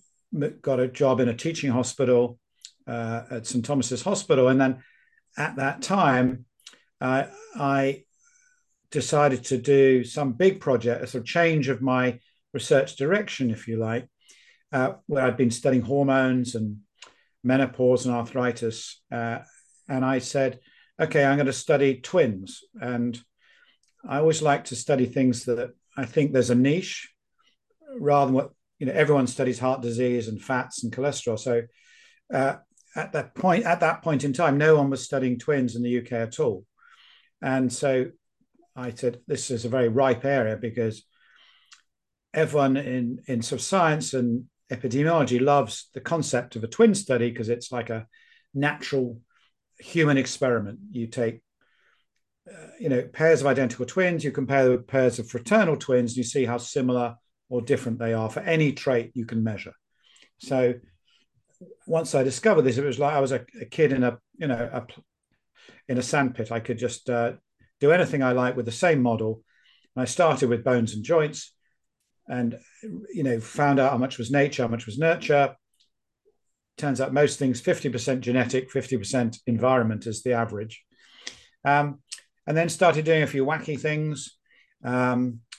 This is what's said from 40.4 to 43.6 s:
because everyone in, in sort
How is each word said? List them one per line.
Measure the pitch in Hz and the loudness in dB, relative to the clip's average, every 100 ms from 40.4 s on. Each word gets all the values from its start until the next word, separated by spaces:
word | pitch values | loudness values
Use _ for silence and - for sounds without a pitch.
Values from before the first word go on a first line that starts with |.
| 110 107 | 0 -4
because | 117 120 113 110 _ _ _ _ _ _ _ - _ _ _ _ _ | -6 -4 -4 -4 _ _ _ _ _ _ _ -20 _ _ _ _ _
everyone | 156 156 147 139 135 | -2 0 2 2 0
in, | 127 127 120 131 - | -2 -4 -4 -6 -6
in | 120 | -4
sort | 113 127 | -4 -6